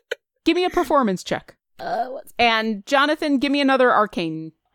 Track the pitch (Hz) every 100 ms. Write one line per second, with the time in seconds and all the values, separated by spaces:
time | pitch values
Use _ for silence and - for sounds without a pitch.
0 | _ - _ _ - 330 359 349 320 294
1 | 226 185 - - - - _ - 170 196
2 | 254 277 - - 233 220 220 202 - 277
3 | 294 311 311 277 277 285 277 269 247 214
4 | 208 - 165 160 160 - _